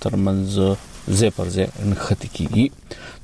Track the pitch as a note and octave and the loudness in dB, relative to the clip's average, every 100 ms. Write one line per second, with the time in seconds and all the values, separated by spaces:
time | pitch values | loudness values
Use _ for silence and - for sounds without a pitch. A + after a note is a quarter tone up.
0 | G#2 G2 G2 F#2+ F#2+ G2+ F#2+ G2 - - | -2 0 2 2 0 2 2 2 -4 -10
1 | - F#2+ A2 - F2+ F#2+ F#2+ - G2+ G2 | -2 2 2 2 -2 0 -2 -2 -2 0
2 | - G#2 - - E2 - C#3 - - - | 0 -2 -4 -6 0 2 2 0 -18 -18
3 | - - | -16 -8